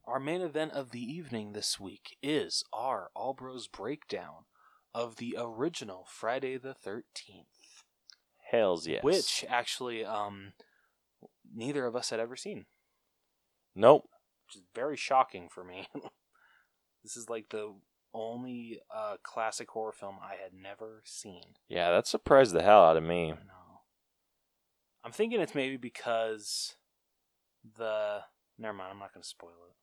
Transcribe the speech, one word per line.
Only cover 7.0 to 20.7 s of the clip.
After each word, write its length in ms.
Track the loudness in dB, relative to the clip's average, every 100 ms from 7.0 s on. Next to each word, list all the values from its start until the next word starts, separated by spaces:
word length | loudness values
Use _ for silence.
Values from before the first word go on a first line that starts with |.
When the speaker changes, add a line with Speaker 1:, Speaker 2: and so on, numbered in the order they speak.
| -12 -18 -16 -20 -20 _ -20 -20 _ _ -20 -20 _ _ 2
Speaker 2:
Hells 360 | 4 4 2 -2
yes. 160 | 0
Speaker 1:
Which, 420 | 2 2 0 -4 -2
actually, 560 | -2 -2 -6 -6 -6
um, 480 | -6 -4 -6 -8 -16 _ -20 _ _ _ _ _ -20 _ -18
neither 320 | -8 -4 -2 -2
of 100 | -2
us 140 | -4
had 100 | -4
ever 160 | -4 -6
seen. 300 | -10 -10 -14 _ _ _ _ _ _ _ _ _ _
Speaker 2:
Nope. 340 | 8 10 10 6 _ _ _ _
Speaker 1:
Which 100 | -20
is 60 | _
very 220 | -8 -6 -6
shocking 520 | 2 4 4 -2 -14
for 160 | -16
me. 240 | -14 -14 -12
<laughs> 40 | -14 -14 _ _ _ _ _ _ _ _ _
This 120 | -16 -14
is, 120 | -8
like, 200 | -10 -8
the 260 | -10 -8 -12 _ _ _
only, 640 | -8 -6 -6 -8 -10 -12 -16 _
uh, 220 | -8 -8 -8
classic 440 | -8 -4 -4 -4 -8
horror 200 | -6 -8
film 280 | -8 -14 -12
I 120 | -14 -12
had 120 | -14
never 480 | -16 -16